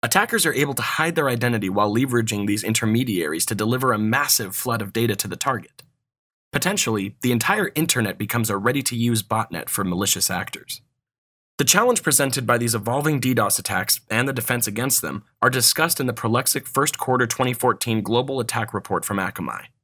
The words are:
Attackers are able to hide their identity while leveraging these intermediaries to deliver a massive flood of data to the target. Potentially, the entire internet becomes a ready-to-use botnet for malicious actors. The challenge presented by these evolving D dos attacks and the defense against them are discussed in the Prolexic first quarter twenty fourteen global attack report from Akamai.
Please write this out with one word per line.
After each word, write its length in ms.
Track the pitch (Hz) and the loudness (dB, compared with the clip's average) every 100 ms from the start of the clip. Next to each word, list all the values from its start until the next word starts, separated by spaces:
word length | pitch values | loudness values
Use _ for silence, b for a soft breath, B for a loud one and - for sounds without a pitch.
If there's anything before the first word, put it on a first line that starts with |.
Attackers 420 | 117 185 240 226 170 | 2 2 2 0 0
are 80 | |
able 220 | 123 143 135 | 0 0 -2
to 80 | |
hide 320 | 117 - 160 165 | -4 -2 -2 0
their 140 | 143 | 0
identity 400 | 120 123 117 98 | 0 0 0 0
while 220 | 98 104 | 2 2
leveraging 540 | 107 135 120 113 104 101 | 2 2 0 0 -2 0
these 180 | 104 | -2
intermediaries 840 | 104 113 113 113 127 95 78 90 - | 0 0 2 2 2 0 -2 -2 -2
to 80 | 104 | -2
deliver 360 | 107 127 131 | 0 0 2
a 60 | 110 | 2
massive 580 | 107 127 143 - 101 - | 2 0 2 0 -2 -6
flood 280 | 127 107 | -4 -2
of 100 | 101 | -2
data 220 | 113 113 101 | 0 0 0
to 120 | 101 | -4
the 100 | 87 | -4
target. 440 | - 123 87 _ - _ _ _ _ _ _ | -4 -4 -6 _ -20 _ _ _ _ _ _
Potentially, 640 | 143 175 202 - 110 101 - | -2 0 0 0 0 -2 -2
the 100 | 123 | 0
entire 400 | 120 - 208 185 | 2 2 0 0
internet 460 | - 165 135 107 - | -2 0 0 0 -2
becomes 320 | 107 120 110 | -4 -2 0
a 60 | 101 | 0
ready-to-use 680 | 104 127 135 123 117 113 | 0 0 -2 0 0 0
botnet 440 | - 110 107 82 - | 0 -2 -2 -6 -6
for 160 | - | -4
malicious 460 | 95 87 98 92 - | -2 0 0 0 0
actors. 520 | 90 87 - - - _ _ _ _ _ _ _ _ | -2 -6 -12 -12 -14 _ _ _ _ _ _ _ _
The 60 | 131 | 2
challenge 360 | 185 240 240 | 4 4 2
presented 460 | - 139 135 131 117 | 2 2 2 0 2
by 100 | 120 | 2
these 160 | 117 | 2
evolving 460 | 110 104 127 147 147 | -2 0 0 2 0
D 160 | 123 120 | 2 2
dos 240 | 104 - | 2 0
attacks 420 | 92 95 92 - _ | -2 -4 0 -2 _
and 180 | 110 131 | 0 0
the 60 | |
defense 320 | 127 - 120 117 | -2 -2 -2 -2
against 380 | 104 131 - | -2 0 0
them 200 | - - - _ | -2 -8 -12 _
are 120 | 127 | 2
discussed 480 | 127 120 - 165 - | 4 2 4 0 2
in 80 | 131 | -2
the 60 | |
Prolexic 540 | 113 113 117 135 143 - | -2 0 0 0 -2 -2
first 300 | - 147 - | 0 0 0
quarter 300 | - 127 123 | 0 2 2
twenty 260 | - 127 | 2 0
fourteen 480 | 120 127 117 - 113 | 2 2 2 0 0
global 380 | 98 117 135 135 | 2 0 0 -2
attack 340 | 117 117 113 | -2 -2 -4
report 320 | 104 - 90 - | -6 -4 -4 -2
from 120 | 101 | -2
Akamai. 480 | 92 - 76 50 - _ | -2 -4 -8 -8 -14 _